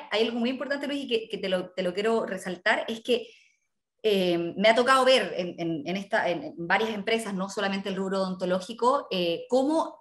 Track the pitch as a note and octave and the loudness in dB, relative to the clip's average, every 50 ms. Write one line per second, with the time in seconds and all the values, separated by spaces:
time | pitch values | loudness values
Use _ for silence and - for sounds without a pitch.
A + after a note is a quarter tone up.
0 | - - - G#3 A3+ A3+ A#3 B3 A#3 B3 C4+ C4 C#4+ C4 C#4 C#4 C#4+ C4+ C#4+ C#4+ | -6 -2 0 0 0 0 0 -2 -2 -2 -2 -2 -4 -4 -4 -4 -4 -4 -6 -6
1 | C4 A#3 A#3+ A3 A3 - - F#3 G3 F#3 F#3 F#3 F3+ - - - F3+ F3+ F3+ G3 | -4 -2 -2 -2 -2 -4 -8 -6 -4 -2 -2 -2 -4 -4 -6 -4 -4 -2 -2 0
2 | G#3 A3+ A3+ A3+ - - G3 F#3 - F#3+ F3+ F3 - G#3+ A#3+ D4+ - - A3+ A3+ | 0 0 0 0 0 -4 -6 -8 -6 -8 -8 -4 0 0 0 0 -2 -6 -8 -6
3 | - - A#3+ - - - - _ _ _ _ _ _ _ _ _ _ _ _ _ | 0 0 0 0 0 -6 -18 _ _ _ _ _ _ _ _ _ _ _ _ _
4 | - A3 G3+ F#3+ F#3 F3+ E3+ E3+ E3+ E3+ - F#3+ G3+ G#3+ A3+ B3+ B3 C4+ C4 C4 | 0 2 2 2 2 2 2 0 0 -4 -2 4 4 6 6 6 6 6 6 6
5 | B3+ B3+ C4 A#3+ G#3 E3+ - E3 F3+ F3 - - E3+ E3 E3 D3+ C3+ D#3+ F3+ G3 | 8 6 6 6 4 0 -4 -4 -4 -4 -4 -4 -4 -2 -2 -4 -4 -4 -6 -6
6 | G3 - A3+ G#3+ C3+ F3 F3 D#3+ D3 D3+ - - E3+ E3+ A3+ A3 A3+ A3 A3+ G#3 | -4 -2 -2 0 0 0 -2 -4 -6 -10 -10 -8 -2 0 2 2 2 0 -2 -4
7 | G3 A3+ A3+ A3+ A3+ G3+ G3+ F#3 F#3+ G3 - G#3+ G3+ F#3+ G3 G3 G3 G3+ F#3+ F#3 | -2 0 0 0 0 -4 -4 -4 -4 -4 -4 -2 -2 -2 -2 -2 -4 -4 -4 -2
8 | G3 F#3+ G3 F#3+ F#3+ F#3 F#3 F3+ F#3 F3+ F3+ F#3 F#3 - A3+ - A3+ B3 C#4 C#4 | -2 -2 0 -2 -2 -2 -4 -4 -2 0 0 -2 -2 -6 -4 0 2 2 2 2
9 | C4+ - G3 F#3 F3 E3+ E3+ D#3+ - - A#3+ C4 C4+ D4 D#4 E4 D#4+ D#4+ - - | 0 -2 -2 0 0 0 0 -2 -2 0 2 2 4 4 2 2 0 -2 -6 -16